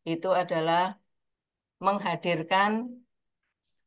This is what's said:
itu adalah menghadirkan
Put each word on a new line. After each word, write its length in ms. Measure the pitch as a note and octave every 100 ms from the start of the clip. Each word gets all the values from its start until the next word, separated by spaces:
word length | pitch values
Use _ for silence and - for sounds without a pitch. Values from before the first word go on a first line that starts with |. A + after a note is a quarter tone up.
itu 320 | E3 E3 F#3+
adalah 640 | F3+ F3+ E3 D#3+ E3+ F#3 - _ _ _ _ _ _ _ -
menghadirkan 1200 | F#3+ G3+ F3+ E3 F3+ D#3+ D#3 F#3+ G#3 A3 B3 - _ _ _ _ _ _ _ _